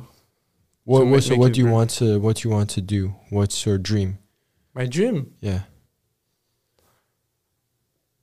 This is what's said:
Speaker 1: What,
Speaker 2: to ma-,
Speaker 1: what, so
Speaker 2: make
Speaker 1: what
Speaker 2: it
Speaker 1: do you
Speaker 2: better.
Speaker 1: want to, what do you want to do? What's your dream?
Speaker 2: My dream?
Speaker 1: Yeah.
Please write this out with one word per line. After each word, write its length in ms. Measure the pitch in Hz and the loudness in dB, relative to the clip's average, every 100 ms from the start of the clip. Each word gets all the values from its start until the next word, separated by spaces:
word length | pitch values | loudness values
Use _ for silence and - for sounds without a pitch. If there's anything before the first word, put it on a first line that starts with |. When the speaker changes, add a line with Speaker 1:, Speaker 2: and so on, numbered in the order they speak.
| 123 _ _ _ _ _ _ _ | -16 _ _ _ _ _ _ _
Speaker 1:
What, 160 | 117 135 | 0 4
Speaker 2:
to 60 | 123 | 4
ma-, 60 | |
Speaker 1:
what, 120 | 135 | 4
so 60 | - | 4
Speaker 2:
make 80 | 123 | 4
Speaker 1:
what 80 | 123 | 4
Speaker 2:
it 60 | 120 | 4
Speaker 1:
do 40 | |
you 40 | 120 | 2
Speaker 2:
better. 80 | |
Speaker 1:
want 160 | 113 113 | 2 0
to, 280 | - 113 104 | 0 0 2
what 160 | 110 107 | 0 -2
do 100 | 113 | -2
you 40 | |
want 160 | 104 101 | -2 -2
to 100 | - | -4
do? 340 | 95 104 95 98 - | -4 -4 -4 -8 -6
What's 340 | 101 101 - 107 | -2 -2 -2 -2
your 140 | 98 | -2
dream? 400 | 92 107 92 98 _ _ _ _ _ 127 | 0 -2 -2 -6 _ _ _ _ _ -8
Speaker 2:
My 100 | 123 | -6
dream? 480 | 147 233 180 127 - | -2 -2 -2 -8 -8
Speaker 1:
Yeah. 200 | 104 92 - _ _ _ _ _ _ _ _ _ _ _ _ _ _ _ _ _ _ _ _ _ _ _ _ _ | -6 -6 -8 _ _ _ _ _ _ _ _ _ _ _ _ _ _ _ _ _ _ _ _ _ _ _ _ _